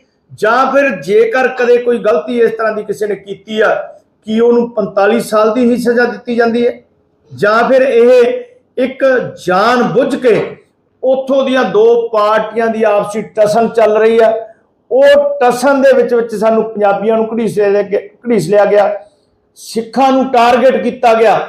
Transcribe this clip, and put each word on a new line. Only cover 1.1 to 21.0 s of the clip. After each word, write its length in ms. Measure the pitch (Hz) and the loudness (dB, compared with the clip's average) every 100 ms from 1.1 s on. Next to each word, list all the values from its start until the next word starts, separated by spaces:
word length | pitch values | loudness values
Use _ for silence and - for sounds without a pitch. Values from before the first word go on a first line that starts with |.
| 214 226 262 254 | 0 2 0 -2
ਕਦੇ 300 | - 240 240 | -2 0 2
ਕੋਈ 200 | 240 233 | 2 -2
ਗਲਤੀ 440 | 208 220 247 240 | 0 -2 -2 -2
ਇਸ 100 | 226 | 0
ਤਰ੍ਹਾਂ 220 | 226 220 | 0 -4
ਦੀ 100 | 208 | -4
ਕਿਸੇ 240 | 208 202 208 | -8 -6 -6
ਨੇ 80 | 196 | -8
ਕੀਤੀ 460 | 202 185 214 214 | -10 -16 -8 -2
ਆ, 360 | 196 156 - - _ _ 208 | 0 -2 -6 -16 _ _ -4
ਕੀ 140 | 220 | 0
ਉਹਨੂੰ 340 | 233 240 - | 2 2 0
ਪੰਤਾਲੀ 480 | 220 202 196 202 226 | -4 -4 0 0 0
ਸਾਲ 320 | - 214 214 | 0 0 0
ਦੀ 160 | 254 240 | 0 0
ਹੀ 80 | 240 | 0
ਸਜ਼ਾ 280 | 240 240 233 | 0 0 -2
ਦਿੱਤੀ 300 | 214 - 233 | -4 -6 -2
ਜਾਂਦੀ 320 | 233 233 240 | 0 0 -2
ਹੈ? 140 | - _ _ _ _ _ 123 | -4 _ _ _ _ _ -4
ਜਾਂ 340 | 202 220 233 | 0 0 2
ਫਿਰ 120 | 262 | 2
ਇਹ 640 | 269 233 240 254 240 254 - _ _ - | 2 4 4 4 2 -2 -10 _ _ -6
ਇੱਕ 280 | 254 - 269 247 151 - 180 | -6 -2 0 0 -4 -8 -2
ਜਾਣ 380 | 180 226 247 | 0 2 0
ਬੁੱਝ 320 | 196 185 269 254 | 0 0 -2 0
ਕੇ 420 | 247 180 - - _ _ _ _ | 0 0 -2 -12 _ _ _ _
ਉੱਥੋਂ 400 | 254 262 262 269 | -2 -2 -2 -2
ਦੀਆਂ 200 | 247 254 | 0 -2
ਦੋ 460 | 208 202 226 240 226 | 0 2 2 2 0
ਪਾਰਟੀਆਂ 580 | 214 208 220 214 220 226 | -2 0 -2 -4 -4 -4
ਦੀ 160 | 220 | -2
ਆਪਸੀ 380 | 220 208 - 220 | 0 0 -2 -8
ਟਸਨ 460 | - - 208 233 226 | -6 0 0 2 0
ਚੱਲ 300 | 226 214 214 | 0 2 2
ਰਹੀ 220 | 220 226 | 2 4
ਆ, 280 | 220 - - - _ _ - | 2 0 -8 -20 _ _ -2
ਉਹ 120 | 247 285 285 285 285 | 2 4 4 2 0
ਟਸਨ 400 | 247 247 277 277 | 0 0 0 2
ਦੇ 120 | 269 | 2
ਵਿੱਚ 200 | 254 - | 2 2
ਵਿੱਚ 220 | 233 233 208 | 0 -2 -2
ਸਾਨੂੰ 280 | 226 220 | 0 0
ਪੰਜਾਬੀਆਂ 540 | - 202 202 196 214 220 | -2 -2 0 0 0 -2
ਨੂੰ 80 | 220 | -2
ਘੜੀਸ 340 | 226 214 190 | -4 -4 0
ਲਿਆ 220 | 202 202 | 0 0
ਗਿਆ, 180 | 196 196 | -2 -4
ਘੜੀਸ 500 | - _ 240 220 156 | -6 _ -2 -2 2
ਲਿਆ 160 | 208 202 | 2 4
ਗਿਆ, 340 | 202 202 - - _ _ _ _ _ | 2 0 -4 -12 _ _ _ _ _
ਸਿੱਖਾਂ 560 | - 220 220 247 269 | -10 -8 -6 0 0
ਨੂੰ 200 | 262 262 | 0 0
ਟਾਰਗੇਟ 520 | 240 233 247 254 214 | 2 2 4 2 2
ਕੀਤਾ 300 | 226 - | -2 0